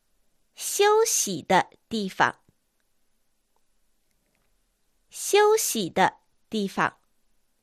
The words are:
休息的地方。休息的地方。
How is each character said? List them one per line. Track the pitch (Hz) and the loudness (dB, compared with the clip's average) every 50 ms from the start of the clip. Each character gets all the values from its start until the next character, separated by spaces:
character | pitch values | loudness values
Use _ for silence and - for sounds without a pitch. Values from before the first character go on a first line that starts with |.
| _ _ _ _ _ _ _ _ _ _ _ | _ _ _ _ _ _ _ _ _ _ _
休 | - - - - - 403 415 427 440 453 | -14 -10 -8 -2 2 2 4 4 2 2
息 | 440 - - - 208 190 - - | 0 0 -2 -2 -4 -6 -8 -2
的 | - 190 175 - - - _ _ _ | 0 0 2 2 0 -8 _ _ _
地 | 226 220 202 185 | -8 -6 -6 -8
方。 | - - - 120 - - _ _ _ _ _ _ _ _ _ _ _ _ _ _ _ _ _ _ _ _ _ _ _ _ _ _ _ _ _ _ _ _ _ _ _ _ _ _ _ _ _ _ _ _ _ _ _ _ _ _ _ _ _ _ | -2 0 0 0 0 -6 _ _ _ _ _ _ _ _ _ _ _ _ _ _ _ _ _ _ _ _ _ _ _ _ _ _ _ _ _ _ _ _ _ _ _ _ _ _ _ _ _ _ _ _ _ _ _ _ _ _ _ _ _ _
休 | - - - - - 403 427 427 440 440 | -16 -12 -6 0 2 4 4 4 4 2
息 | - - - 226 190 160 | 0 -2 -4 -4 -6 -4
的 | - 196 185 139 - _ _ _ _ _ _ _ | 0 0 0 0 0 _ _ _ _ _ _ _
地 | - 220 202 190 | -6 -4 -4 -4
方。 | - - 165 - - _ _ _ _ _ _ _ _ _ _ _ _ _ | -2 -2 -4 -4 -4 _ _ _ _ _ _ _ _ _ _ _ _ _